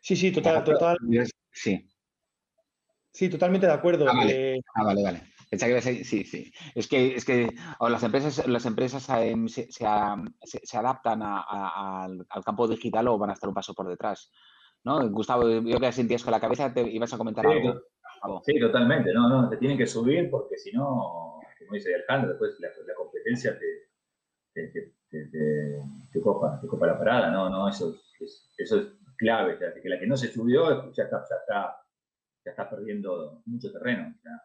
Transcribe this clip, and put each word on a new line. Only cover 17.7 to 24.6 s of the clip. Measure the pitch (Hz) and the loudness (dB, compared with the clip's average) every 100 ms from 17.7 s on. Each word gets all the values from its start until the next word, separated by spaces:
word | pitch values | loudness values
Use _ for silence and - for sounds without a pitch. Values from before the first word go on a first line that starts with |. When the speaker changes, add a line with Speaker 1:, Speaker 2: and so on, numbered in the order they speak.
Speaker 3:
to-, | - - _ - | -2 -8 _ -20
Speaker 2:
Gustavo. | - 101 95 - | -12 -8 -6 0
Speaker 3:
sí, | 151 | 4
totalmente. | 117 117 120 156 107 | 4 4 4 4 4
No, | 101 120 | 4 6
no, | 131 120 | 6 4
te | - | 2
tienen | 127 139 | 0 2
que | 117 | 0
subir | 117 120 160 170 | 2 2 2 2
porque | - - - | -2 -4 -8
si | 98 | -6
no, | 113 143 127 92 87 82 78 - _ | -2 0 -2 -4 -8 -12 -16 -20 _
como | - | -10
dice | 101 95 | -8 -2
Alejandro, | 87 - 135 120 | -4 0 0 0
después | 107 107 - | -2 -4 -4
la, | - | -12
la | - - - | -12 -14 -10
competencia | - - - - 120 95 | -8 -6 -4 -2 -2 -4
te, | - - _ _ _ _ _ _ _ | -8 -10 _ _ _ _ _ _ _
te, | - | -12